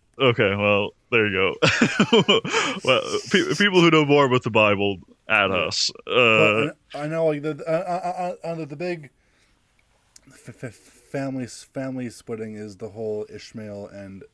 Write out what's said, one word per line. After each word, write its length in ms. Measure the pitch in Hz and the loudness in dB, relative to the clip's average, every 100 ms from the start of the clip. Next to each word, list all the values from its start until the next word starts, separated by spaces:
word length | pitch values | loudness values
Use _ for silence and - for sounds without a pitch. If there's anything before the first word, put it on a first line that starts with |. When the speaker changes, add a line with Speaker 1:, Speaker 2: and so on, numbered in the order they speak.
| _ - | _ 0
Speaker 1:
Okay, 340 | 127 120 104 | 2 4 2
well, 360 | 101 104 101 104 - - | 2 2 2 0 -8 -2
there 160 | 117 107 | 0 2
you 60 | |
go. 1080 | 92 95 - - - - - 196 226 185 - | 2 0 2 0 2 0 2 2 4 4 2
<laughs> 0 | - 440 320 226 | 0 -2 -4 -4
Well, 180 | - 123 - 101 - | 0 0 0 -6 0
pe-, 240 | 196 - | 0 0
people 260 | 147 202 185 | 0 2 6
who 100 | 170 | 6
know 140 | 160 | 6
more 200 | 147 147 139 | 6 6 6
about 160 | 123 | 2
the 80 | 123 | 2
Bible, 480 | 110 107 101 101 92 - _ - | 2 4 4 0 -2 -8 _ -2
at 200 | 107 98 | 2 2
Speaker 2:
Yeah. 60 | 92 | 2
Speaker 1:
us. 340 | 80 - - - - | -2 -2 -4 -6 -2
Uh, 60 | |
Speaker 2:
But 640 | 110 120 110 107 107 123 - _ | 2 4 6 4 4 -2 -6 _
I, 100 | 143 | -10
I 20 | 151 | -6
know, 180 | 165 160 | 0 0
like, 160 | 147 | 0
the, 200 | 151 147 170 | -4 -6 -4
I, 840 | 160 180 175 180 180 180 - 165 | -4 -2 -6 -4 -6 -6 -8 -8
I, 0 | |
I, 20 | |
I, 120 | 165 | -8
the 120 | 151 147 | -8 -8
big 340 | 180 175 139 _ _ _ _ _ _ _ _ _ _ - _ | -8 -8 -12 _ _ _ _ _ _ _ _ _ _ -20 _
f-, 320 | - - 117 | -20 -20 -16
f-, 100 | 127 | -14
family 680 | - - - _ 139 135 131 | -16 -20 -20 _ -8 -6 -6
s-, 200 | 120 - | -10 -12
family 460 | - 139 131 131 120 | -16 -10 -8 -8 -10
splitting 440 | - - 113 110 | -12 -12 -10 -10
is 220 | 107 107 95 | -12 -14 -14
the 120 | 110 | -14
whole 360 | 104 110 107 107 | -10 -6 -6 -8
Ishmael 600 | 107 - 113 107 101 101 | -14 -16 -14 -12 -12 -14
and, 360 | 101 98 95 87 | -14 -16 -18 -20